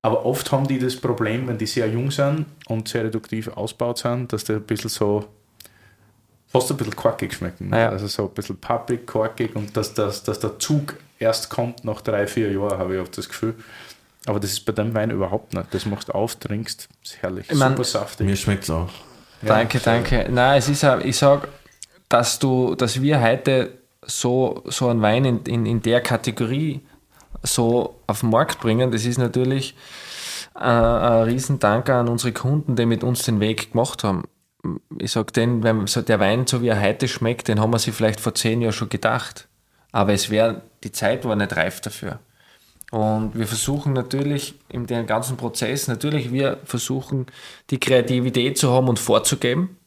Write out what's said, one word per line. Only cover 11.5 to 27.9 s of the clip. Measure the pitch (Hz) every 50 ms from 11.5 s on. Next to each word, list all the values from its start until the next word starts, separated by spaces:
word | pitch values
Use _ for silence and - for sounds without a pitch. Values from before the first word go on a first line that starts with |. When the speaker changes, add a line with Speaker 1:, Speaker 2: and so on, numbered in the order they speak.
Speaker 1:
kommt | - - 117 120 120 - -
nach | 117 104 -
drei, | - - 107 101 101
vier | 101 - 120 110 101
Jahren, | 98 95 101 104 98 92
habe | 92 90 95
ich | 92
oft | 90 87 -
das | - 98 -
Gefühl. | - - - 110 113 110 - - - - - - - _ _ _ _ _ -
Aber | - 104 104
das | 101 98
ist | - - -
bei | -
dem | 104 107 104 113 113
Wein | 110 104 117
überhaupt | 110 98 98 90 98 110 - - -
nicht. | 90 82 -
Das | - 92 -
machst | 107 101 101 - -
du | -
auf, | 98 104 113 -
trinkst, | - - - 104 107 113 - - - - - _ _ _
ist | - - -
herrlich. | - 92 92 92 98 -
Speaker 2:
Ich | - 139
mein, | 135 131
Speaker 1:
Super | 135 135 123
saftig. | - - 104 104 - - - -
Speaker 3:
Mir | 98 98
schmeckt's | 95 - - 101 95 - -
auch. | 80 82 87 87 - - - - - - - _ - - -
Speaker 1:
Ja, | 107 107
Speaker 2:
Danke, | 107 117 113 - 127
Speaker 1:
schön. | -
Speaker 2:
danke. | 120 113 117 117 - 135 117 - -
Nein, | 123 123 123 131 139 139
es | 113 135
ist | 147 143 -
auch, | 143 127 110
ich | - 131 131 -
sag, | - 139 143 143 143 - - - _ - _ _ - _ _ _ _ _
dass | - 120 120 - - -
du, | - 135 127 127 127 117 -
dass | - 127 113 104 131
wir | 131 143 151 139
heute | 120 113 120 127 - - 135 131 120 - - - _ _ _ _ -
so, | - - - - 123 123 131 131 120 - - -
so | - - - 131 123
einen | 120 117 107
Wein | 104 107 123 135
in, | 131 120 110 -
in, | - 117 117 113 107
in | 117 113 104
der | 113 117 123
Kategorie | 120 - 123 113 - - 110 - 123 110 127 139 156 156 135 139 - _ - _ _ _ _ - - _ - - -
so | - - - 117 113 117 123 98 -